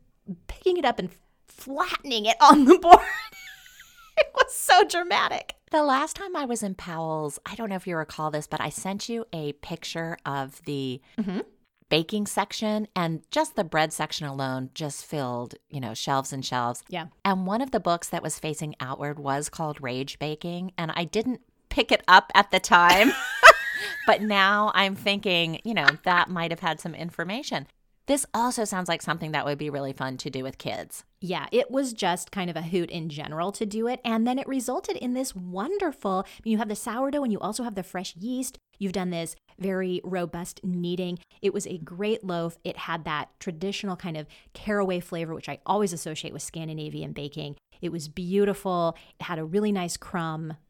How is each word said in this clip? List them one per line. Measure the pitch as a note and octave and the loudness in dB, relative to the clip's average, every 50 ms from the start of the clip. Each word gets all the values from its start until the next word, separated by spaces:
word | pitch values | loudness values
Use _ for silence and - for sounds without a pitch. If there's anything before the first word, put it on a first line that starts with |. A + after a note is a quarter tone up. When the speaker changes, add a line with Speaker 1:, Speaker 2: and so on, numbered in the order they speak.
| _ _ _ _ _ - F3+ - _ - | _ _ _ _ _ -14 -14 -12 _ -14
Speaker 1:
picking | - - - F#4+ F4+ | -12 -4 0 0 0
it | F4+ D4 | 2 2
up | A#3+ A#3+ - | 0 0 -2
and | F#3 F3+ - - _ _ _ _ _ | -4 -8 -10 -14 _ _ _ _ _
flattening | - - - - B3+ C4+ D4 F4+ F#4 - - - C#4+ A#3+ A3 G#3 | -20 -20 -18 -14 -8 -4 -4 -4 -2 -4 -6 -4 -4 -2 0 0
it | G#3+ A3+ - | 0 6 10
on | D4+ C#4+ - D4+ C4+ | 12 12 12 12 12
the | B3 F4+ F4+ | 10 10 10
board. | F4 E4+ F4+ - | 12 12 12 12
<laughs> | - - - - A4 G#4+ - - F#5+ - - - - - - - - - - - - - _ D#5+ | 12 8 -6 -8 -8 -12 -16 -18 -18 -18 -18 -20 -20 -20 -20 -20 -20 -20 -20 -20 -20 -2 _ 2
It | C#5+ - - | 2 2 2
was | A#4+ B4+ - - | 0 0 0 -2
so | - - - G4 F4+ G#4+ | -4 2 6 6 8 6
dramatic. | - - E4+ F4 F4 F#4+ - - - - - - - - _ _ _ | 6 2 -2 -2 -2 -2 -2 -2 -2 -4 -6 -8 -12 -16 _ _ _
Speaker 2:
The | - D#4 D4+ | 0 2 2
last | C#4+ C4 C4 D4 D#4+ - | 2 2 0 0 -4 -6
time | - G4 G4 F4+ | -10 -10 -8 -6
I | D#4 C#4+ | -6 -4
was | A#3+ A#3+ A3 G#3+ | -4 -4 -4 -6
in | G3+ F#3+ | -6 -8
Powell's, | - - F3+ E3 D#3+ E3 D#3+ D#3 D#3 D3+ D3 D3 - - | -10 -10 -10 -8 -6 -6 -4 -4 -4 -4 -6 -8 -10 -12
I | - G3 | -14 -12
don't | G#3+ A#3 G#3 | -10 -8 -6
know | G3 | -6
if | F#3 - | -6 -6
you | F#3 F3 | -6 -4
recall | D#3+ D#3 - - - D#3 D3+ | -4 -6 -6 -6 -6 -6 -4
this, | D3+ D3+ D3 | -4 -4 -6
but | - - D#3 A#2 | -6 -6 -6 -6
I | D3+ | -6
sent | - - - F#3+ G3 G#3 - - | -6 -8 -8 -8 -8 -8 -8 -8
you | A#3 A#3 A3+ - - | -8 -8 -8 -8 -10
a | E3 D3+ D3 C#3+ | -8 -8 -8 -8
picture | _ - - E3 D#3+ - - - E3 E3 E3 E3+ - - | _ -12 -12 -12 -10 -10 -10 -8 -8 -6 -8 -8 -8 -8
of | - C#3 C#3 C3+ C3 C#3 - - | -6 -6 -4 -6 -6 -10 -14 -10
the | D3 C#3+ C#3 C3+ C3 B2 - - _ _ - | -8 -6 -6 -4 -6 -8 -10 -12 _ _ -6
Speaker 1:
Mm-hmm. | G#3 F3+ C#3 G#3 G#4 - _ _ _ _ _ _ _ - | -6 -4 -4 -6 -8 -10 _ _ _ _ _ _ _ 0
Speaker 2:
baking | D3+ D#3+ E3 - G#3+ G#3 G#3 | 0 0 2 0 -2 -4 -4
section | G3+ - G#3+ G3+ G3+ - - A3 G#3+ G#3+ G#3+ G#3+ - - | -2 -2 -2 -2 -2 -4 -4 -2 -2 -2 -2 -4 -4 -4
and | F#3 E3+ D#3+ E3 D#3 - _ | -2 -2 -2 -2 -4 -8 _
just | - D4+ D#4+ - - | -2 -2 -2 0 -2
the | - F#3+ | -4 -4
bread | D#3+ - D#3 D#3 D#3 - | 0 0 0 0 0 0
section | - D#3 D#3 - - D#3 | -4 -6 -6 -6 -6 -8
alone | C#3+ C3+ C#3 C3+ C3 C3 C3 C3 C3 - | -6 -6 -4 -4 -4 -4 -4 -6 -8 -8
just | - D#3+ D3 C#3 - - | -8 -8 -8 -8 -10 -10
filled, | - - D3+ C3+ B2 B2 A#2+ B2 A#2 - - _ _ | -8 -6 -4 -4 -4 -4 -6 -8 -10 -12 -18 _ _
you | D#3+ C#3+ | -10 -8
know, | B2+ A2 A2+ | -8 -8 -8
shelves | - - D3 C#3 C3+ C3 - C#3+ | -6 -2 0 0 0 0 -2 -6
and | C3+ C3 | -8 -6
shelves. | - C3 B2+ A#2+ A#2+ A#2+ - - - | -4 -2 -2 0 -2 -2 -6 -8 -10
Speaker 1:
Yeah. | F#3 F3 D#3+ E3+ - _ - | -10 -10 -10 -12 -12 _ -2
Speaker 2:
And | G3+ F#3+ F#3 F#3 | 0 0 0 0
one | F#3 G3+ A#3 | -2 -2 -2
of | C#4 C4+ - | -2 -2 -2
the | G#3+ | 0
books | F3 F3+ E3+ E3+ - - | 0 0 0 0 -2 -4
that | - E3+ - | -6 -6 -6
was | D#3 - - | -6 -8 -6
facing | - D#3 D3+ - E3 D3+ D3+ - | -6 -6 -6 -6 -8 -8 -8 -10
outward | C3 B2+ C#3 - C#3+ D3 D3 D3+ | -10 -10 -8 -6 -6 -8 -8 -6
was | C#3+ C#3 C3+ C#3+ D3 - | -4 -2 -2 -2 -4 -6
called | - - E3 D3+ D3 - C#3 | -6 -6 -6 -6 -6 -6 -6
Rage | B2 B2 B2+ C3+ C#3+ - - | -6 -4 -4 -6 -8 -8 -8
Baking, | C#3+ D3+ D3+ - - F3 F3 F3 F3+ F#3+ - - | -6 -6 -6 -6 -8 -8 -8 -8 -8 -8 -6 -6
and | E3+ D#3 - | -6 -4 -4
I | E3 F3 | -4 -4
didn't | D#3 - G#3 A3+ B3+ B3 - _ _ _ _ _ - | -2 -2 -2 -2 -2 -4 -6 _ _ _ _ _ -2
pick | - - - - C4 | 0 0 2 4 2
it | - - - | 2 6 10
up | F3+ F#3+ - - - | 10 10 10 8 6
at | F#3+ G3 - | 4 6 6
the | - F#3+ | 4 0
time. | - - G3 F3 F3 F3 F3+ F#3+ G#3+ C4+ - - - | 4 6 8 8 10 10 8 8 6 6 4 0 -4
<laughs> | - - - - D5 - - - - - - G4+ G#4 - - - | -6 6 10 12 12 12 12 8 -6 -6 -6 -6 -8 -8 -2 2
But | - - F3 G3+ | 4 4 4 2
now | G#3+ G3+ G3 F#3+ F#3+ G#3 G#3 G#3+ G#3+ - | 2 4 4 6 6 6 4 2 4 4
I'm | F#3 G3 G3 G3 | 4 4 2 0
thinking, | F#3+ - G#3 G3+ G3+ - G#3 F3 E3+ E3+ D#3+ D#3+ - - | -2 0 0 0 0 0 0 2 2 2 0 -2 -6 -6
you | A3 A3+ | -4 -2
know, | F3+ D3 C#3+ D3 D#3 - | 2 4 4 2 4 2
that | F#3 F3+ F3 - - | 2 4 4 2 2
might | F#3 F3 E3+ E3 | -2 -4 -4 -4
have | E3 D#3+ | -4 -4
had | F#3+ E3+ D#3 D3+ | -4 -4 -4 -4
some | - F3 D#3 | -6 -12 -10
information. | - D#3+ E3+ - - E3 F3 G3+ B3+ D4+ - - D#3 C#3 - _ _ _ _ _ _ _ | -10 -10 -8 -8 -8 -8 -6 -8 -8 -8 -6 -6 -8 -8 -10 _ _ _ _ _ _ _
This | - C#4 C#4 - - - | -2 0 0 -2 -2 -2
also | G#3+ A#3 B3 B3 B3 G#3+ | -2 0 0 0 -2 -4
sounds | G#3 G#3 F#3 F3+ - | -4 -4 -4 -4 -2
like | E3+ D#3+ - | -4 -4 -2
something | - D3+ E3+ F3 D#3 D3+ | -4 -4 -4 -4 -4 -4
that | C#3+ - | -2 -2
would | C#3 D3 C#3+ | -2 -4 -4
be | D3+ D3+ | -4 -6
really | C#3+ C#3 C#3 C#3 C#3 | -6 -6 -6 -6 -6
fun | - C#3 C3 C3 B2+ | -6 -8 -8 -8 -8
to | - D3+ | -10 -8
do | C3 C3 C3 | -8 -8 -8
with | C3 C3+ - | -8 -10 -10
kids. | - - - - E2+ - - - - _ _ _ | -8 -8 -8 -8 -10 -12 -16 -18 -18 _ _ _
Speaker 1:
Yeah, | - E3+ F3+ D#3+ C#3 - | -8 -8 -6 -6 -4 -2
it | - A#3+ - - A#3+ | 0 0 0 0 0
was | C4+ C#4+ B3+ A3+ | -2 -2 -4 -4
just | - G#3 F3+ F3 F3 - - | -2 -2 0 0 -2 -4 -8
kind | - G3+ F3+ F3+ | -8 -6 -6 -6
of | D#3+ | -6
a | E3 F3 | -6 -6
hoot | E3 F3+ F3+ F3 - | -2 -2 -2 -2 -2
in | - E3+ D#3+ E3 | -6 -8 -8 -8
general | D3 D#3 - - D3+ D#3 E3+ G3 | -8 -10 -10 -8 -6 -4 -4 -4
to | G3+ - A3+ | -4 -4 -6
do | G#3 G3+ A3 A3+ A#3+ | -6 -4 -4 -4 -4
it. | B3+ B3 - | -4 -4 -4
And | A#3 A3+ A3 A3+ | -2 0 0 2
then | B3 B3+ C4+ | 0 0 -2
it | - | -4
resulted | - C4+ C4 A3+ - B3+ F4 G4 - F#4 | -4 -4 -4 -4 -4 -4 -4 -4 -6 -6
in | - - B3 B3 | -6 -4 -4 -4
this | B3+ C4+ C4 - | -4 -4 -6 -8
wonderful, | F#3+ F3+ F3+ F3+ F#3+ G#3 D4+ G4 G4+ G4 D#4+ C4 - - G3+ F#3+ F#3 F#3+ - - - - | -10 -10 -8 -8 -6 -4 -4 -4 -2 -2 -4 -4 -4 -4 -2 -2 -2 -4 -6 -10 -8 -2
you | A3+ A3 G#3 | 0 0 0
have | A#3 G#3 | 0 -2
the | G#3+ | -6
sourdough | G3+ - B3 G#3+ A#3+ C4+ C#4 C4+ D4 C#4 | -6 -8 -8 -4 -4 -2 -2 -2 -2 -2
and | A#3+ G3+ | -2 -2
you | - | -2
also | - F#3 G#3+ - A#3+ | -4 -6 -6 -6 -8
have | A#3 G#3 | -8 -8
the | G3 F3 | -8 -10
fresh | - - F#3 F#3 - - | -8 -8 -10 -10 -10 -10
yeast. | E3 F#3 A#3+ B3+ B3+ C4 - - - _ _ _ - | -10 -8 -6 -6 -6 -6 -8 -10 -14 _ _ _ -8
You've | G3 F#3+ F3+ | -6 -4 -4
done | G3+ F#3 F3+ | -4 -4 -4
this | F3+ E3 E3 E3 - - _ _ _ - | -4 -4 -6 -8 -10 -14 _ _ _ -8
very | F#3 G3 F#3+ F#3 F#3+ F#3 F3+ F3 - | -4 -4 -2 -2 -2 -2 -4 -4 -6
robust | F3+ F3+ F#3 F3 E3+ F3 E3+ F3+ - - - - | -6 -4 -4 -4 -4 -6 -8 -10 -10 -12 -10 -6
kneading. | F#3 F3+ F3 F3 F3 F3+ F3+ F3+ F3 F3 F3 - _ _ _ - | -4 -4 -2 -2 -2 -2 -4 -4 -4 -6 -8 -10 _ _ _ -2
It | G3 F#3 | -2 -2
was | G3+ G3+ | -2 -4
a | - F3+ F3 | -8 -10 -10
great | D#3+ - F3 F3 G#3 G#3+ A3 - - | -12 -12 -10 -6 -4 -2 -4 -4 -4
loaf. | F#3 F3 E3+ E3 E3 E3+ - - | -4 -4 -4 -4 -4 -6 -8 -10
It | F3+ F3+ | -10 -10
had | - - - E3 E3+ D3+ | -10 -8 -8 -6 -6 -6
that | E3+ D#3 D3 - - _ - | -4 -6 -6 -6 -8 _ -12
traditional | - G3 E3 D#3 F#3 G3 G3+ - - G3 F3+ | -10 -10 -8 -6 -6 -6 -6 -6 -6 -6 -8
kind | - - F#3 D#3+ | -8 -8 -8 -8
of | D#3 D3+ - - - _ _ - | -10 -10 -14 -18 -20 _ _ -20
caraway | - - G#3+ G#3 G3+ G3 F#3+ F3+ F3+ | -10 -6 -4 -2 0 0 0 -2 -4
flavor, | E3+ - F#3 E3 E3 D#3+ E3 | -4 -6 -8 -8 -6 -6 -8
which | - - - | -10 -10 -12
I | C#3+ - - | -12 -6 -2
always | - F#3+ G#3 G#3+ G3 F3+ | 0 0 2 0 0 -2
associate | D#3 - E3 D#3 D3+ - - - | -6 -8 -8 -8 -8 -10 -10 -10
with | C#3+ - | -12 -12
Scandinavian | - - E3+ D#3+ D#3 D#3 D#3 D3+ D3+ D3 D3+ D#3 D#3 D3+ | -10 -10 -10 -8 -8 -8 -8 -8 -8 -8 -8 -10 -10 -10
baking. | D3 C#3+ C#3+ - D#3 D3 C#3+ C#3+ - _ _ _ _ | -10 -10 -10 -10 -10 -10 -12 -12 -16 _ _ _ _
It | - F3 | -8 -8
was | D3+ E3+ D3 | -8 -8 -10
beautiful. | D#3 D3+ - F3+ F3 F#3+ G3+ G3+ G3+ F#3+ G3 - G3 F3+ F3 E3 E3 E3 - - - _ - | -10 -10 -10 -6 0 2 2 2 2 0 -2 -2 -2 0 0 0 0 -2 -4 -10 -20 _ -14
It | - | -10
had | - F3 D#3+ | -8 -6 -6
a | D#3+ | -6
really | D#3+ E3+ G3+ G#3+ G#3+ G#3 | -4 -2 0 0 0 0
nice | F#3+ F3 F3 - | -2 -4 -6 -8
crumb. | - - - - F3+ E3 D#3+ D#3 D#3 D#3+ D#3 D#3 - _ | -10 -10 -8 -6 -6 -4 -4 -6 -6 -8 -10 -12 -14 _